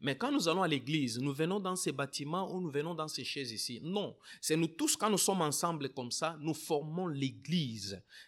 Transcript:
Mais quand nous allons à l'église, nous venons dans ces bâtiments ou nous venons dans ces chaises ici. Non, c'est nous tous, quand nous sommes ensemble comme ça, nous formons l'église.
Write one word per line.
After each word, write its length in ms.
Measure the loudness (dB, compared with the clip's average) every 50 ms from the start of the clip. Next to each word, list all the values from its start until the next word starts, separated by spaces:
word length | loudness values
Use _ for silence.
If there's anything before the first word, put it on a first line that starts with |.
Mais 160 | -2 -2 -2
quand 140 | 0 0 2
nous 160 | 2 4 4
allons 160 | 4 4 4 4
à 40 |
l'église, 520 | 2 2 0 0 0 0 2 2 2 0 0
nous 140 | -2 -2 0
venons 260 | 0 0 0 0 0
dans 160 | -2 -2 -2
ces 160 | 0 0 -2
bâtiments 600 | 0 -2 -4 -4 -4 -6 -4 -2 -2 -2 -2 -2 -2
ou 80 | -2
nous 80 | -2 -2
venons 260 | 0 -2 -2 -2 -2
dans 120 | -4 -4
ces 160 | -4 -4 -6 -6
chaises 280 | -6 -4 -4 -6 -6
ici. 280 | -4 -6 -4 -4 -6 -6 -4
Non, 340 | -2 0 0 0 -2 -6 -10 -18 -20 -14 -6
c'est 160 | 0 2 4
nous 100 | 4 4
tous, 280 | 2 2 0 2 2 2
quand 140 | 4 4 4
nous 80 | 4
sommes 240 | 6 6 4 4 4
ensemble 480 | 4 2 2 2 0 0 0 0 -4 -6
comme 220 | -4 -4 -6 -4
ça, 260 | -2 0 0 -2 -2 -2
nous 120 | -2 -2 -2
formons 540 | -2 -2 0 0 0 0 0 -2 -2 -2
l'église. 920 | -2 0 0 0 0 -2 -4 -4 0 0 2 2 0 -2 -6 -6 -8 -8 -10 -12 _ -20 -20 -18